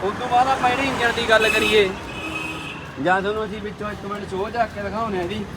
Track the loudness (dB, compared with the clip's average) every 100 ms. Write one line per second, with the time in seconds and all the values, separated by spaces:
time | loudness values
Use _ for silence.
0 | -4 -4 2 4 4 4 2 2 0 2
1 | 0 2 4 6 6 4 4 4 4 0
2 | -10 -10 -8 -6 -8 -8 -10 -10 -12 -4
3 | 2 2 2 -2 -4 -6 -8 -8 -8 -6
4 | -8 -8 -6 -4 -4 0 -2 -2 -6 -4
5 | -2 -2 -2 -4 -6